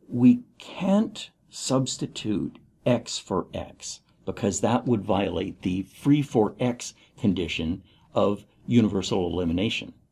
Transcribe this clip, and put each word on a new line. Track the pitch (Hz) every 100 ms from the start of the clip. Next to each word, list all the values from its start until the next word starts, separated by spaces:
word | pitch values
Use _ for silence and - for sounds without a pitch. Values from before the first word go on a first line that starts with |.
| _
We | 120 123 123 - _
can't | - - 185 196 220 - - _ _
substitute | - - 135 131 - - - 107 104 73 - _ _ -
x | 120 - -
for | - 95 -
x | 90 78 - - - _ _ -
because | 92 107 95
that | - 120 123
would | 120
violate | 98 98 98 87 95 -
the | - 92
free | 98 - - 147
for | 139 127 107 -
x | 123 123 - - _ -
condition | 113 92 82 - 82 82 - _ _
of | - 101 104 - _ -
universal | 120 107 98 90 110 87
elimination. | 85 90 85 107 113 - - _